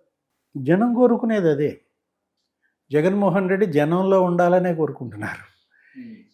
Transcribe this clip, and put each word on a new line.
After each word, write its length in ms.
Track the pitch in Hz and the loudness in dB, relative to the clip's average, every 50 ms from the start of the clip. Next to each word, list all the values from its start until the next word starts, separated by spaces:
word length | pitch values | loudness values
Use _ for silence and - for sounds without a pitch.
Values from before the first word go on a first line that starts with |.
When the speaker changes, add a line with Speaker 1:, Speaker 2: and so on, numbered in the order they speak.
| _ _ _ _ _ _ _ _ _ _ _ | _ _ _ _ _ _ _ _ _ _ _
Speaker 1:
జనం 380 | 147 131 131 170 190 226 247 240 | -8 0 0 2 2 2 0 2
కోరుకునేది 560 | 226 254 240 240 214 277 226 220 208 180 165 | 2 4 4 2 2 0 -2 -2 0 2 0
అదే. 300 | 147 139 151 139 - - _ _ _ _ _ _ _ _ _ _ _ _ _ _ _ _ _ _ _ _ _ _ 139 | 0 2 -2 -4 -4 -8 _ _ _ _ _ _ _ _ _ _ _ _ _ _ _ _ _ _ _ _ _ _ -2
జగన్మోహన్ 560 | 147 151 185 196 202 202 190 165 196 190 180 | 0 0 2 0 0 0 0 0 0 0 0
రెడ్డి 180 | 196 190 214 | 0 0 -2
జనంలో 560 | 190 147 147 147 151 170 180 190 190 190 190 185 | 0 2 0 0 2 0 0 0 2 2 2 2
ఉండాలనే 520 | 180 175 175 180 175 180 180 180 180 170 | 2 2 2 2 2 2 2 2 0 -2
కోరుకుంటున్నారు. 720 | 160 156 139 139 - 131 117 101 104 107 - - - - _ _ _ _ _ _ _ _ _ _ - | -2 -4 -4 -4 -8 -12 -14 -12 -12 -12 -12 -12 -14 -18 _ _ _ _ _ _ _ _ _ _ -20
Speaker 2:
Hmm. 160 | - - 110 - - _ | -20 -18 -20 -20 -20 _